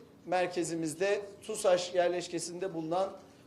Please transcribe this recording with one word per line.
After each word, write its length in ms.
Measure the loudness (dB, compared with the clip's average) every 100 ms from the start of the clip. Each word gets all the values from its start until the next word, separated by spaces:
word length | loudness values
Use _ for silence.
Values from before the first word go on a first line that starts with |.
| -16 -14 -2
merkezimizde, 960 | 0 2 0 -2 -2 -2 0 0 0 -2 -12
tusaş 520 | -10 0 4 4 4
yerleşkesinde 800 | 2 2 2 -2 -4 -6 -6 -4
bulunan 360 | -4 -2 0 -2 -6 -18 -20